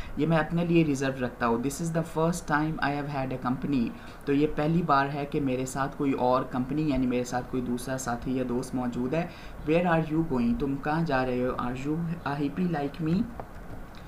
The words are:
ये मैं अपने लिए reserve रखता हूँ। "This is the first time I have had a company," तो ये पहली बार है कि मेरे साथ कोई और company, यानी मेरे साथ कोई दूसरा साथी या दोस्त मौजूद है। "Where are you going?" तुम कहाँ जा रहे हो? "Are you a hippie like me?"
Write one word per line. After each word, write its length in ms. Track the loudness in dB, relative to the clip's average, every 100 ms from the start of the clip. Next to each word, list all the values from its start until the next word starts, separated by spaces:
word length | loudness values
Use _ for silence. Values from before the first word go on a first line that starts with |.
| -6 0
ये 80 | 4
मैं 100 | 4
अपने 280 | 2 0 4
लिए 180 | 4
reserve 320 | 4 2 0 -2
रखता 260 | -4 0 0
हूँ। 180 | 2
"This 180 | 0 -2
is 80 | -2
the 140 | -2 -2 2
first 240 | 2 0
time 380 | 0 0 0 0
I 220 | -2 -2
have 80 | -4
had 300 | -4 -4 -2
a 60 | -2
company," 440 | -2 0 0 0 -4 -14 -6 0
तो 60 |
ये 120 | 4 4
पहली 360 | 2 2 2
बार 260 | 4 4 4
है 180 | -2 -2
कि 140 | 0
मेरे 260 | 0 0 -2
साथ 320 | -2 -2 0
कोई 140 | 0
और 380 | 2 4 4 2
company, 380 | -2 -2 0 2
यानी 160 | 2 2
मेरे 160 | 0
साथ 280 | 0 -2 -2
कोई 100 | -2
दूसरा 360 | -2 -2 -4 -4
साथी 420 | -2 -4 -2 -2
या 40 |
दोस्त 320 | 0 -2 -2 -2
मौजूद 400 | -2 -2 0 0
है। 140 | -2 -6 -14 -6 2
"Where 160 | 4 4
are 280 | 4 2
you 180 | 0 2
going?" 260 | 2 2 2
तुम 160 | 0 -2
कहाँ 300 | 0 0 2
जा 180 | 2
रहे 180 | 2 0
हो? 120 | 0
"Are 240 | 0 -2 -2
you 200 | -2 -2 -2 -4 -4
a 120 | -2
hippie 420 | -2 0 0 0
like 280 | -2 -2 0
me?" 140 | 2 0 -6 -10 -12 -12 -12 -12 -14